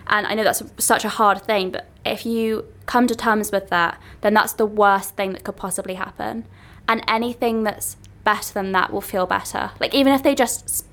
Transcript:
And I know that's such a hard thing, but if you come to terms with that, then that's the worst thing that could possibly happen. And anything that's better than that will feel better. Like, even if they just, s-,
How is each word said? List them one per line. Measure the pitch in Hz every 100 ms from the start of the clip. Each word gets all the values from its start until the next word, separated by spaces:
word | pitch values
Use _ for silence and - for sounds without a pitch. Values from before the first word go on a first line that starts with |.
| -
And | 208 -
I |
know | 214
that's | 196 - - -
such | - 175 214
a |
hard | - 208 190
thing, | - 208 185
but | - - - -
if | 214 233
you | 226 220 220 - - -
come | 247 240
to | 226
terms | 226 214 208
with | 196 196
that, | 175 170 - - -
then | 214
that's | 214 -
the | - 214
worst | 208 202 196 196 -
thing | 196
that | 190
could | - -
possibly | 185 190 190
happen. | 185 - - 110 233 - - - - -
And | 226 -
anything | 226 240 240 240 226 214
that's | - - - - -
better | 214 208 -
than | 208 190
that | 185 -
will | 202
feel | - 190 185
better. | 185 - - - -
Like, | -
even | 277 269
if | 277
they | 285
just, | 277 233 - -
s-, | - -